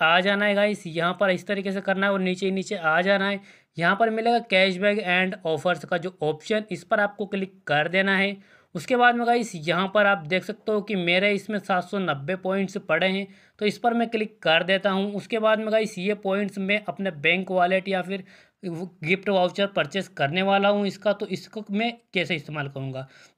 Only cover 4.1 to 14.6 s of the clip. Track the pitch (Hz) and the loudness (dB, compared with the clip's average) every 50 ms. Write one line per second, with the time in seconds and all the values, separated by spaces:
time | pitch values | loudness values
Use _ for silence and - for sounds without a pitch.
4.1 | 220 226 220 233 240 233 233 - 196 185 190 190 185 180 196 208 208 214 196 180 | 2 0 2 2 2 2 0 2 2 4 4 4 2 2 0 0 0 0 0 0
5.1 | 175 180 185 185 196 190 - 165 160 147 - 180 175 160 - - 185 175 165 175 | 0 2 0 0 -4 -4 -2 -2 -2 0 0 0 0 -2 -2 -4 -4 -4 -4 -8
6.1 | - _ 151 151 151 151 - - 214 220 214 - 180 151 - - 226 208 202 202 | -6 _ -2 -2 -2 -4 -4 -4 -2 -2 -2 -6 -10 -10 -4 -2 0 0 0 0
7.1 | 202 - 208 196 - 196 190 185 - - _ - 143 147 151 165 175 190 190 196 | -2 -8 -8 -6 -4 -6 -6 -6 -10 -12 _ 0 0 0 0 2 0 0 2 2
8.1 | 196 190 196 202 202 196 - _ - _ _ _ - 175 143 - 254 240 240 240 | 2 2 0 0 -2 -6 -14 _ -20 _ _ _ -12 -10 -2 0 2 4 6 4
9.1 | 240 233 240 233 240 240 233 233 - 165 147 170 165 175 196 190 185 214 208 202 | 4 4 2 2 2 2 0 -4 -8 -6 -2 -2 0 0 0 2 2 4 4 4
10.1 | 202 180 151 147 185 185 180 - - - _ 226 214 208 196 208 214 185 175 170 | 2 0 -2 -2 -4 -4 -4 -6 -10 -8 _ -2 -2 -2 -2 -2 -4 -2 0 2
11.1 | 175 185 196 208 202 190 - - 214 202 185 - 190 180 180 - - 196 190 165 | 2 2 2 2 0 0 -2 -6 -6 -4 -2 -2 -2 -2 -2 -2 -4 -2 -2 -2
12.1 | 143 139 139 165 190 185 - 185 190 196 196 185 - 196 - - 160 165 180 190 | -2 -2 -4 -6 -6 -4 -2 -2 -2 -2 -2 -4 -6 -8 -2 -2 0 0 2 0
13.1 | 190 196 202 190 - - _ _ _ _ 208 208 196 - - 240 233 233 233 226 | 0 -2 -6 -8 -14 -20 _ _ _ _ -2 -2 -2 0 0 0 2 2 0 0
14.1 | 233 220 214 214 - _ - 165 160 165 | -2 -4 -4 -6 -8 _ 2 2 2 4